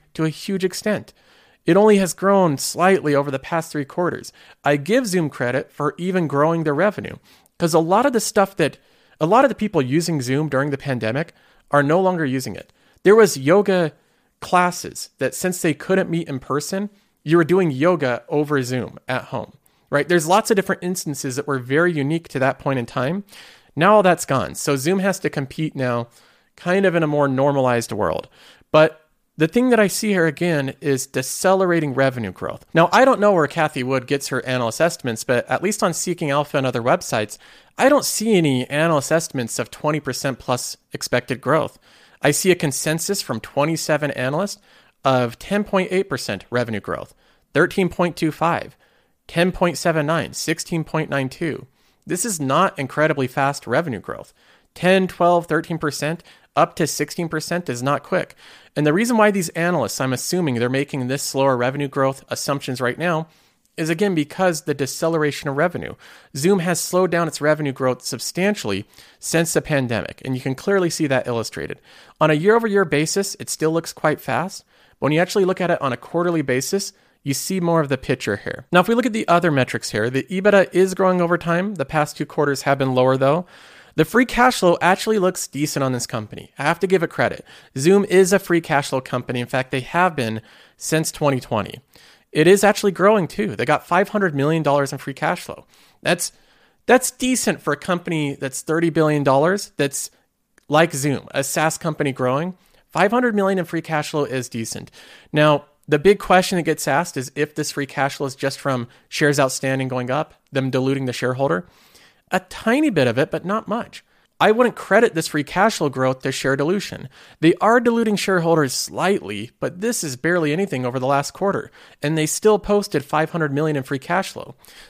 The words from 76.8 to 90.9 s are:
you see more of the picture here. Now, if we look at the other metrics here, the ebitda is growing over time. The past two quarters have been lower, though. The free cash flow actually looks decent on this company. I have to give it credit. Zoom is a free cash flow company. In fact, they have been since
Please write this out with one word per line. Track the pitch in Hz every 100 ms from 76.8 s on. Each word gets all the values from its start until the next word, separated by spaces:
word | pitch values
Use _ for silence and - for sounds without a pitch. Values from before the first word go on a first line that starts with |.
| 196 _ _ _
you | 143
see | 135 - 190
more | 170 165
of | 143
the | 135
picture | - 127 - 101
here. | - - -
Now, | 175
if | 180
we | 233
look | 247
at |
the | 220 -
other | 170 170
metrics | 139 123 117 -
here, | 110 113
the | 131
ebitda | - 180 196 202 185
is | 175 190
growing | 185 190 180
over | 170 175
time. | 170 170 196 190
The | 135
past | 156 147 -
two | 147
quarters | - 147 135
have | - 139
been | 135 127
lower, | 127 131
though. | 135 156 180 - - - - -
The | 233
free | 240 254
cash | - 254 -
flow | 180 170
actually | 170 190 - 220
looks | 185 185 -
decent | 139 147 -
on | 135
this | 123 -
company. | 123 107 - - -
I |
have | 143 170
to | 190
give | 185
it | 165
credit. | - 117 71 - - - 131
Zoom | 147 196 196
is | 180 190
a | 196
free | - 175
cash | 165 143 143
flow | 135
company. | 127 127 120 123
In | 120
fact, | 135 131
they | 135
have | 123 170 180 151
been | 117 110 - - - _
since | -